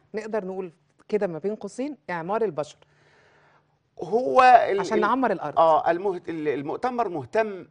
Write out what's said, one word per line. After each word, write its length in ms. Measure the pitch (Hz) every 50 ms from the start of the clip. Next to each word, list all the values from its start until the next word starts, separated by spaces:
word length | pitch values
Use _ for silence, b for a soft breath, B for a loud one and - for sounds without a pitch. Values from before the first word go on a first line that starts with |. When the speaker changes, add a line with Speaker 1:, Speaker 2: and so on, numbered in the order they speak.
| _ _ -
Speaker 1:
نقدر 320 | 214 214 220 214 214 185
نقول 260 | 185 190 190 190 170 - _ _ _ _ _ _ -
كده 200 | 214 202 208 180
ما 120 | 165 156
بين 160 | - 202 214
قوسين 420 | 208 - 196 - - 262 302 277 - _ -
إعمار 340 | 180 170 160 175 208 226 233
البشر. 340 | 196 147 151 147 - - _ _ b b b b b b b b b b b b b b b b b b b _ _ _ - -
Speaker 2:
هو 380 | 156 202 240 262 269 254 254 254 254 247 226 214 -
ال-، 80 | 196 196
Speaker 1:
عشان 180 | 180 - 220 220
Speaker 2:
ال-، 40 |
Speaker 1:
نعمر 300 | 214 208 240 269 262 220
الأرض. 280 | 190 151 143 147 131 -
Speaker 2:
آه، 320 | 165 165 160 147 - -
المهت-، 380 | 170 175 196 202 175 180 - -
ال-، 180 | 165 160 151 151
المؤتمر 640 | 123 143 139 156 - - - 254 247 240 226 190
مهتم 560 | 175 151 123 - - 220 226 214 196 180 147 -